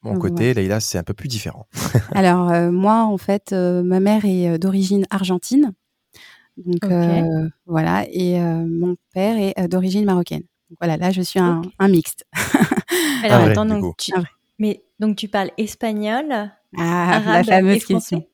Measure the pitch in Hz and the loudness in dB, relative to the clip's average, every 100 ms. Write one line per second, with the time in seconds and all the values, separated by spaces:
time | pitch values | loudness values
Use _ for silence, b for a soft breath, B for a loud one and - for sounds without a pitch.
0 | 113 101 175 170 117 117 95 107 113 95 | -4 -4 -2 0 0 2 0 -2 -2 -6
1 | 85 101 147 113 - - - - - 123 | -6 -8 -8 -8 -10 -14 -16 -10 0 0
2 | - - 190 180 175 170 170 175 196 220 | 0 2 4 4 2 2 2 2 2 2
3 | 226 196 - 202 - 190 180 180 180 185 | 2 -2 -2 -4 -2 -2 0 0 2 2
4 | 196 214 208 185 175 165 190 190 190 202 | 2 2 2 0 0 0 0 0 2 0
5 | 190 196 185 180 - 262 285 185 _ _ | 0 -2 -2 -2 0 2 2 -2 _ _
6 | _ B B B B - 180 175 202 180 | _ B B B B -14 -4 -2 0 2
7 | 170 170 165 160 160 - _ 165 160 185 | 2 2 0 0 -4 -8 _ -2 0 0
8 | - - 180 180 170 165 165 165 180 180 | -2 -2 0 0 0 -2 -2 -2 -2 -4
9 | _ - 196 226 196 196 180 185 185 190 | _ -4 -2 0 -2 -2 -2 0 0 0
10 | 208 185 175 156 175 _ _ 170 170 156 | 2 0 -2 -6 -12 _ _ -6 -4 -2
11 | 180 185 180 190 180 165 175 - 190 180 | 0 0 -2 0 0 0 -4 0 4 4
12 | - - - - - - 233 - - 359 | 2 -10 -12 -8 -2 0 2 0 -4 -2
13 | 320 269 220 - 107 107 107 107 92 82 | -2 -2 4 4 6 2 0 -2 -4 -6
14 | - 190 175 _ _ _ 214 202 _ _ | -4 -4 -4 _ _ _ -4 -4 _ _
15 | 214 208 214 202 190 - 214 - 233 208 | -4 -2 -4 -4 -4 -4 -8 -6 -6 -4
16 | 214 233 311 247 208 _ _ - 170 175 | -4 -4 -4 -6 -6 _ _ -6 -2 0
17 | 170 180 214 208 180 190 190 202 - 185 | 2 2 2 2 4 4 4 2 2 -2
18 | - 170 160 | -2 -6 -8